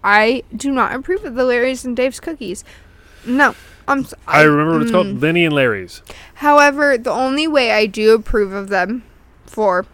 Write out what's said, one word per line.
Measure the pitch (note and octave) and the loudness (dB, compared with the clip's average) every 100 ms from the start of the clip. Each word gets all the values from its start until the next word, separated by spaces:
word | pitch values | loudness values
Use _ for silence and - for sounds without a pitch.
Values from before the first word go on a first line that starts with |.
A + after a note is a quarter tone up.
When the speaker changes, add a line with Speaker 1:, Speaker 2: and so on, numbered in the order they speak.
Speaker 1:
I | G3 G#3 A3 B3+ - | 2 2 2 0 -6
do | A3+ C#4 | -8 -4
not | C4 A3 | -2 -2
approve | C4 C4+ F#4+ | -4 -6 -6
of | F4+ | -6
the | A#3 | -2
Larry's | B3+ A#3+ B3+ B3+ B3+ | 0 0 -2 -4 -6
and | A#3+ | -4
Dave's | C4 - | -4 -4
cookies. | - D#4 G3+ F3+ - - - - _ - | -12 -10 -12 -12 -16 -20 -20 -20 _ -18
No, | A3+ B3+ C4+ - - - - | -6 0 0 0 -20 -16 -4
I'm | C#4 | -4
s-, | B3+ - - | -4 -14 0
Speaker 2:
I | D3 | 4
Speaker 1:
I, | |
Speaker 2:
remember | D#3 D3 D#3 | 6 4 2
what | D#3+ | 0
it's | D3+ | 2
called. | F#3 G3 | 0 0
Speaker 1:
mm. | B2+ | -2
Speaker 2:
Lenny | D3 E3+ E3 | 0 2 2
and | |
Larry's. | D3 B2+ G2+ F2+ - - - - | 2 2 0 -8 -18 -20 -20 -20
Speaker 1:
However, | - D4 D4 C#4+ C#4 C#4+ B3+ | -4 2 4 4 2 0 0
the | B3 | -2
only | B3 C4 C#4 D#4+ | -4 -2 -2 0
way | D4 A#3 | 0 2
I | G#3+ A3 | 0 0
do | G#3+ G#3+ | 0 2
approve | A3+ G#3+ A3+ G3+ | 2 2 -2 -2
of | G3 G3 | -6 -4
them | G3 F#3 A#3+ - - _ _ - | -2 -2 -6 -10 -20 _ _ -16
for | - G#3+ F3+ F#3+ | -2 0 0 -4